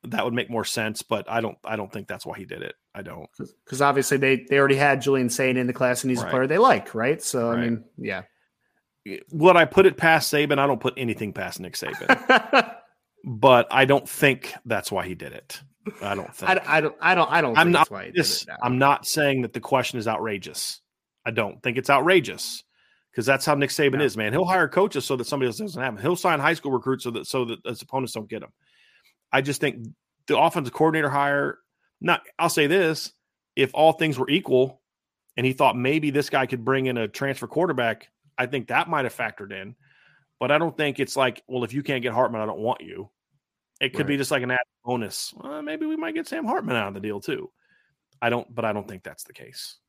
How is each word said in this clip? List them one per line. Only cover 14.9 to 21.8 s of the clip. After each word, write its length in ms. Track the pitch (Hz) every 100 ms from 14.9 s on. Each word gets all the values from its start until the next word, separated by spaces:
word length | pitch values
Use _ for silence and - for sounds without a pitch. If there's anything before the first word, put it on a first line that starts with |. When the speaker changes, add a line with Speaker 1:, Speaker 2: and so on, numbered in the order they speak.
Speaker 1:
why 160 | 95 90
he 80 | 90
did 180 | -
it. 280 | - _ - - _ - -
I 140 | 101 98
don't 180 | -
think. 160 | - 92
Speaker 2:
I, 280 | 95 - 156
I 40 |
don't, 140 | 151 -
I 140 | 165 180
don't, 160 | 160
I 100 | 160
don't 160 | 143 117
Speaker 1:
I'm 100 | 170
Speaker 2:
think 60 |
Speaker 1:
not, 60 | 165
Speaker 2:
that's 120 | 151
why 140 | 101 92
he 60 |
did 80 | 180
Speaker 1:
this, 240 | 147 -
Speaker 2:
it, 40 | -
no. 80 | -
Speaker 1:
I'm 160 | 123 127
not 280 | 139 143 -
saying 360 | 156 147 135
that 120 | 117
the 60 | 117
question 400 | - 135 123 123
is 80 | 110
outrageous. 720 | 107 110 101 82 73 - - _ _ _ _ 120
I 60 |
don't 300 | 113 104 -
think 160 | 127
it's 120 | 123